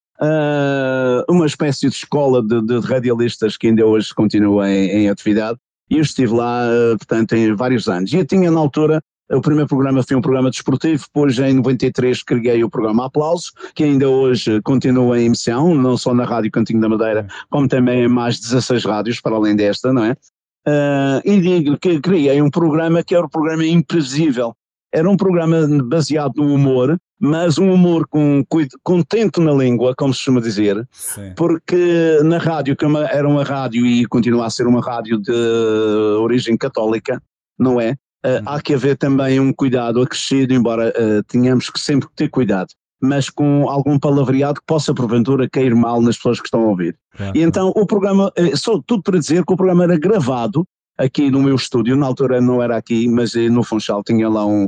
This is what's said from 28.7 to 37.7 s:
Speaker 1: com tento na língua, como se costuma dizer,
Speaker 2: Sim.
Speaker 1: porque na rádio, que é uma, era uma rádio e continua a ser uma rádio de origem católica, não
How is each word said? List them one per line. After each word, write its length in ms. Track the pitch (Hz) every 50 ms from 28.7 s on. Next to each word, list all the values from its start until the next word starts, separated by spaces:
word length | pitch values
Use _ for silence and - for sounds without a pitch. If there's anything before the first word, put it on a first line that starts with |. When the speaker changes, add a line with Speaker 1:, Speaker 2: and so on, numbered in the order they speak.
| - -
Speaker 1:
com 200 | - 170 185 175
tento 360 | 151 - - 226 220 175 - 175
na 140 | 165 151
língua, 400 | 143 135 131 127 120 110 120 127 127
como 200 | - 143 135 123
se 60 | -
costuma 200 | - 139 127 123
dizer, 480 | 113 117 98 101 104 101 98 107 123 -
Speaker 2:
Sim. 440 | _ - - - - 101 98 95 90
Speaker 1:
porque 800 | - 165 185 160 160 - - 180 180 175 175 170 170 165 160 160 151 151
na 140 | 160 170 165
rádio, 360 | - 165 160 151 135 139 139
que 120 | - 320
é 20 | 151
uma, 160 | 151 151 151
era 220 | - 131 147 143 147
uma 160 | 147 143 135
rádio 400 | 113 139 135 131 120 113 120 123
e 220 | 123 120 120 120
continua 400 | - - 120 110 123 117 120 113
a 40 | 110
ser 160 | - - 120
uma 140 | 123 123 120
rádio 380 | 110 127 120 117 110 110 113 107
de 120 | 98 117 120 117 117 113 117 113 113 110 110 107 110 107 104 107 107 107 104 107
origem 340 | 113 113 120 131 - 117 113
católica, 640 | - - 131 - 120 110 107 113 110 - 131 123 - _ _ _ _ _ _ _ -
não 220 | 127 131